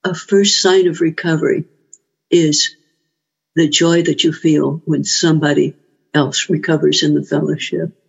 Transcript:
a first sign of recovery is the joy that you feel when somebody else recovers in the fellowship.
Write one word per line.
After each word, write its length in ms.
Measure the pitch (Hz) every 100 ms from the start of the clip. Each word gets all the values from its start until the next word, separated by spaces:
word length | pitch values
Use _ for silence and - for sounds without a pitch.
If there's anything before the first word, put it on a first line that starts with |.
a 100 | 190
first 480 | 165 - 202 202 -
sign 260 | 185 190 180
of 140 | 156
recovery 640 | 165 160 175 160 - - - _ _ _ _ _ _
is 460 | 175 156 147 - - _ _ _ _ _ _ _ 160
the 120 | 156
joy 360 | 151 165 170
that 200 | 165 -
you 80 | 165
feel 500 | 160 165 151 139 151 -
when 180 | 147
somebody 720 | 143 - 170 160 147 143 147 - _ _ _
else 360 | 156 139 - -
recovers 520 | 156 151 156 151 151
in 140 | 156 147
the 80 |
fellowship. 760 | 147 151 156 160 - - 165 _